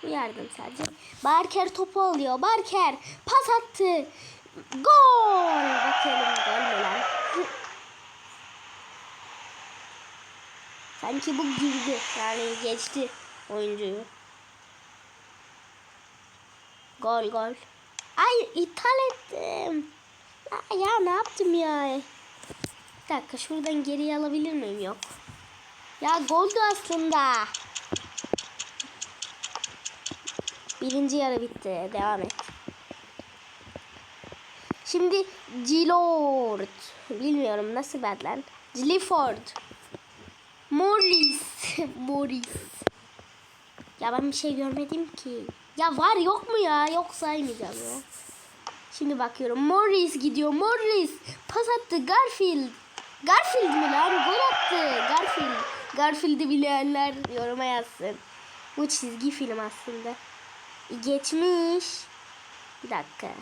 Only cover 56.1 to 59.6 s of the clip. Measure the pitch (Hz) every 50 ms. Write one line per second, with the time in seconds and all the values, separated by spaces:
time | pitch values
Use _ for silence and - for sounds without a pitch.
56.1 | 302 294 302 320 302 269 320 269 285 285 285 285 277 269 277 285 285 277 277 285
57.1 | 269 269 277 - 240 240 233 240 247 254 262 254 247 240 233 226 - - - 202
58.1 | - - - - - - - - - - - - - - 294 294 - - - 240
59.1 | 233 233 240 285 285 285 277 240 226 220